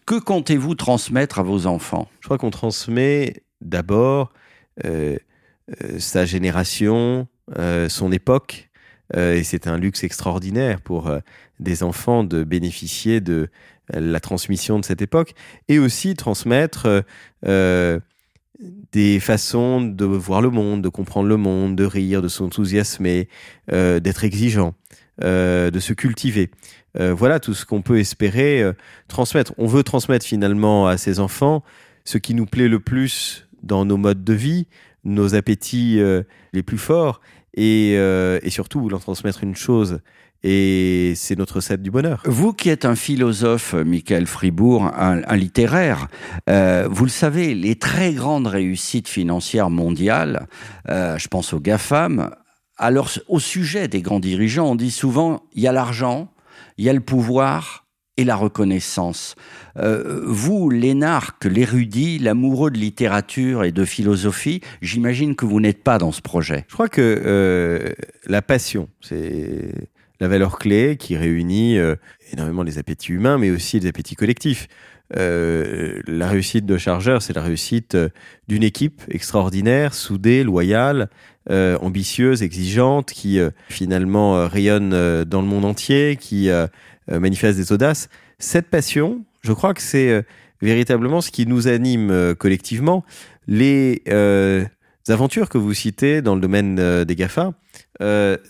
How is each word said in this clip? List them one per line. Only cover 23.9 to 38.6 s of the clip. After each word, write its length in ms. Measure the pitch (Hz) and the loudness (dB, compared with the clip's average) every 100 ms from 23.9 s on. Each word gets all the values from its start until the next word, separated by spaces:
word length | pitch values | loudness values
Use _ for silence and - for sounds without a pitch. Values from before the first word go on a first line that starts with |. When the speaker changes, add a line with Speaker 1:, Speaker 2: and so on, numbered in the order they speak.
| 87 | 2
Speaker 2:
d'être 240 | 87 - | 0 -2
exigeant, 500 | 110 98 117 107 85 - _ - _ - | -2 0 0 2 0 -4 _ -20 _ -6
euh, 480 | 90 92 90 90 87 | 0 2 2 2 0
de 80 | 90 | -2
se 140 | - | -4
cultiver. 580 | - 135 113 131 104 90 _ - - _ - | -2 -4 -2 -2 0 -2 _ -20 -20 _ -2
Euh, 160 | 90 | 0
voilà 240 | 87 123 156 | 2 2 2
tout 160 | - | 0
ce 100 | 98 | -6
qu'on 180 | - 107 | -4 -4
peut 180 | - 117 | 2 2
espérer, 600 | 98 - 104 113 143 139 | 2 0 -2 2 2 2
euh, 100 | 98 98 - - - | 0 -2 -12 -20 -10
transmettre. 480 | - 120 156 - - | -4 0 0 0 -2
On 80 | 113 | 2
veut 180 | 135 | 2
transmettre 420 | 131 127 - 123 - | 2 -2 0 0 0
finalement 640 | 107 101 104 107 104 92 | 0 2 2 4 4 4
à 80 | 90 | 2
ces 240 | 101 95 | 0 0
enfants 420 | 98 - 143 156 - - _ _ | -2 0 0 0 -4 -20 _ _
ce 140 | - 110 | -6 -4
qui 160 | - | -2
nous 120 | 117 104 | -2 -2
plaît 220 | 120 120 | 2 2
le 120 | 113 | 2
plus 680 | - 127 131 - - - _ - | 0 -2 -2 -4 -8 -10 _ -16
dans 220 | - 98 | -2 0
nos 120 | 101 101 | 2 2
modes 280 | 101 98 | 2 0
de 100 | 95 | 0
vie, 320 | 110 135 175 170 _ - _ | 0 0 -2 -4 _ -20 _
nos 300 | 101 101 101 | -4 0 2
appétits, 640 | 104 101 101 - 123 120 110 | 2 0 -2 -2 -2 2 4
euh, 240 | 98 92 98 _ - | 4 2 -2 _ -8
les 100 | 92 | -6
plus 160 | - 107 | -4 -8
forts, 420 | - 165 151 117 _ _ _ | 0 0 0 -4 _ _ _
et, 400 | - 110 110 107 101 | 0 2 4 4 4
euh, 420 | 95 92 92 92 | 2 2 0 0
et 80 | 90 | -4
surtout 380 | - | -6